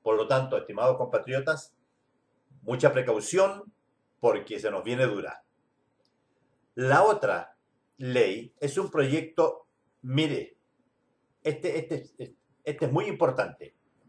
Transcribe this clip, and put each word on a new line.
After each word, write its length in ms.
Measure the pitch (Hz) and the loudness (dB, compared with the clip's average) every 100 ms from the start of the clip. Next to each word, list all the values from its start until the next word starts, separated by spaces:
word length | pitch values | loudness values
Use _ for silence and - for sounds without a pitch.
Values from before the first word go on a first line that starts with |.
Por 160 | 110 107 | 2 0
lo 120 | 107 | 2
tanto, 280 | 131 131 113 | 0 2 -4
estimados 400 | - 104 127 127 | -4 0 2 2
compatriotas, 760 | 123 113 - 131 135 151 - _ _ _ _ _ _ _ _ - | 0 -2 -2 -4 -2 -4 -6 _ _ _ _ _ _ _ _ -16
mucha 300 | - 131 147 | -8 2 2
precaución 800 | 131 120 110 - 180 190 190 - _ _ _ _ _ | 2 0 -2 0 2 2 0 -14 _ _ _ _ _
porque 400 | 120 104 - 104 | 0 0 -4 -6
se 100 | 107 | -4
nos 140 | 98 | -4
viene 220 | 95 123 123 | -4 0 0
dura. 360 | 101 76 - _ _ _ _ _ _ _ _ _ _ _ _ _ - | 0 -8 -12 _ _ _ _ _ _ _ _ _ _ _ _ _ -4
La 260 | 127 139 | 2 6
otra 540 | 208 208 101 87 87 _ _ _ _ _ | 6 4 0 -2 -6 _ _ _ _ _
ley 580 | 127 127 104 104 117 _ | -2 2 2 2 -10 _
es 180 | 143 190 | -4 -2
un 140 | 196 | -2
proyecto, 760 | 160 131 151 151 - 165 - _ _ _ _ | 0 2 0 -2 2 2 2 _ _ _ _
mire, 540 | 127 135 156 123 - _ _ _ _ _ _ _ _ _ | -2 0 0 -2 -8 _ _ _ _ _ _ _ _ _
este, 360 | 156 147 175 165 | -6 -4 -4 -4
este, 560 | 156 147 - _ 123 _ _ _ | -6 -8 -10 _ -18 _ _ _
este 220 | - - | -10 -4
es 80 | 143 | -2
muy 140 | 147 208 | 0 -2
importante, 680 | 151 151 127 - - - _ _ _ | 0 0 0 -4 -6 -20 _ _ _